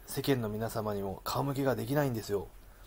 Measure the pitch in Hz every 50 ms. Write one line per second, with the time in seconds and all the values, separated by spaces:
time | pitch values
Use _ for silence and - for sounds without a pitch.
0 | - - - - - 143 135 123 113 104 104 107 113 110 - 117 107 107 104 101
1 | 98 98 92 - - - - 127 131 139 135 135 139 135 120 123 120 113 143 151
2 | 143 135 120 110 101 - 101 95 85 - - - - - - - -